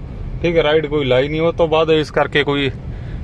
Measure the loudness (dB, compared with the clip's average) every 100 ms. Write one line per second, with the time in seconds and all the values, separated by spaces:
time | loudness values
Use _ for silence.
0 | -10 -10 -10 -4 0 2 4 2 2 0
1 | 2 2 2 0 0 0 2 2 4 2
2 | 2 0 0 0 0 0 -2 -4 -10 -10
3 | -8 -8